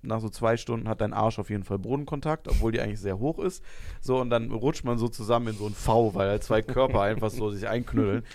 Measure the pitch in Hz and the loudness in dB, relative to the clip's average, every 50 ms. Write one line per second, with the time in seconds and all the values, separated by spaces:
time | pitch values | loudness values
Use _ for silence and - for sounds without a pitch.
0 | - 113 110 113 110 107 98 - 117 113 117 117 - - 117 113 - 110 110 - | -4 -2 -4 -2 -2 -4 -6 0 2 2 2 2 0 -4 -4 -4 -2 -4 -2 -2
1 | 110 107 - 104 107 113 113 - 101 - 104 104 92 - 98 98 95 107 127 143 | -2 -2 0 2 2 2 0 -2 -6 -4 -4 -6 -4 -4 -4 -4 -2 -2 -4 -4
2 | 147 139 151 143 - 156 156 160 - - - - 113 113 113 113 - 107 104 104 | -2 -4 -6 -4 -2 -2 -2 -2 0 2 2 4 4 2 2 2 0 -2 -4 -4
3 | 98 101 92 98 117 147 165 - - 185 185 - - - - - - - - - | -4 -4 -2 0 0 -2 -2 0 -2 -4 -4 -4 -14 -14 -12 -10 -10 -10 -8 -6
4 | - - 127 127 127 120 120 117 117 113 113 113 113 139 160 - - 123 120 117 | 0 2 2 2 4 2 2 2 2 0 -4 0 0 0 0 0 -2 0 0 0
5 | 113 120 - - 110 104 120 117 120 117 110 98 104 107 104 - - 131 113 117 | 0 -2 -2 -4 0 2 2 2 2 0 -4 -4 -6 -6 -6 -2 2 4 6 6
6 | 117 110 92 98 98 98 104 107 - - 113 110 110 - 127 131 131 131 - 110 | 6 4 4 2 2 2 2 0 2 2 2 2 2 2 2 2 2 4 4 2
7 | 101 101 110 98 110 110 - - 104 104 101 101 101 107 107 123 120 - - 113 | 2 2 0 0 -2 -2 -2 -2 -4 -2 -2 -4 -4 -2 -2 -2 -2 0 0 2
8 | 110 101 98 123 117 - - | 2 2 2 -2 -4 -8 -16